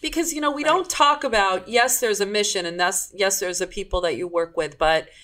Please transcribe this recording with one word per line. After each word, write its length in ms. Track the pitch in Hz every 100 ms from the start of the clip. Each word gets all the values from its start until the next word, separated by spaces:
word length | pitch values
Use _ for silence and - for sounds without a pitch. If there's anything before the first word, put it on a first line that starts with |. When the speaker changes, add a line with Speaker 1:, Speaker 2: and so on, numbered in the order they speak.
Speaker 1:
because, 320 | 311 311 339
you 80 | 302
know, 120 | 294
we 100 | 285
Speaker 2:
Right. 60 | 302
Speaker 1:
don't 200 | 349 349
talk 360 | - 294 294
about, 440 | 277 220 196 185 190
yes, 300 | 233 247 254
there's 220 | 233 202
a 60 | 202
mission 380 | 208 208 196
and 140 | 170 175
that's, 320 | 180 190 -
yes, 280 | 190 196 196
there's 200 | 180 175
a 60 | 180
people 340 | - 190 180
that 140 | 175 131
you 120 | 175
work 280 | 170 170 170
with. 220 | 151 -
But, 300 | 156 160 156 -